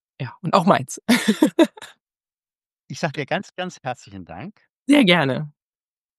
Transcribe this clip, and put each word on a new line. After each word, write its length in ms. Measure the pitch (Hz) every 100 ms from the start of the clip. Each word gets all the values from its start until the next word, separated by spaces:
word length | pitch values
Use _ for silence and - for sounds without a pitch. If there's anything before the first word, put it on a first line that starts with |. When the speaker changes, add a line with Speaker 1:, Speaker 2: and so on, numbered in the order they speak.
| _ -
Speaker 1:
Ja, 140 | 123 -
und 120 | 165
auch 100 | -
meins. 360 | 170 123 127 - -
<laughs> 880 | 240 - 202 277 - 320 - - _ _ _ _ _ _ _ _ _ -
Speaker 2:
Ich 100 | 139
sag 140 | 165
dir 100 | 147
ganz, 300 | 135 170 - -
ganz 220 | 180 -
herzlichen 440 | 135 120 - 98 85
Dank. 280 | 85 165 - _ _ -
Speaker 1:
Sehr 160 | 285
gerne. 460 | 196 175 139 131 151 - _ _ _ _ _